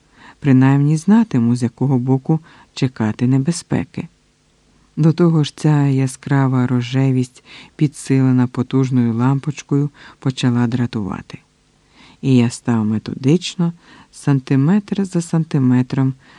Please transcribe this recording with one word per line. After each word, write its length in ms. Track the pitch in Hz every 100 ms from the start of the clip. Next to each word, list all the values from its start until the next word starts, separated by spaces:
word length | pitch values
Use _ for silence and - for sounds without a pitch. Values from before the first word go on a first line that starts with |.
| _ _ - -
Принаймні 580 | 143 131 135 139 143 156
знатиму, 580 | - 226 220 127 117 123
з 80 |
якого 360 | 117 - 131 127
боку 400 | 127 131 131 160 - - _
чекати 540 | - 131 - 107 - 127
небезпеки. 800 | 131 143 170 - 127 - - 175 _ _ _ _ _ _ _ _ -
До 160 | 160
того 300 | 156 170 160
ж, 120 | 147 -
ця 320 | 151 147 143
яскрава 800 | 135 131 - - 139 131 127 120
рожевість, 760 | 123 120 131 135 127 127 - - - - -
підсилена 720 | 151 - - 135 131 127 123
потужною 680 | 127 123 135 127 127 117
лампочкою, 760 | 113 131 139 151 - - 143 143 - - -
почала 480 | 135 127 127 120 120
дратувати. 680 | 123 120 110 92 - - - _ _ _ _ _ _ - -
І 140 | 135 123
я 140 | 120
став 360 | - - 113 107
методично, 880 | 107 - 101 127 180 - - 170 170 - - -
сантиметр 920 | - 143 135 131 135 147 208 202 196 190
за 160 | 170
сантиметром, 920 | 165 165 156 147 127 127 127 135 131 131 -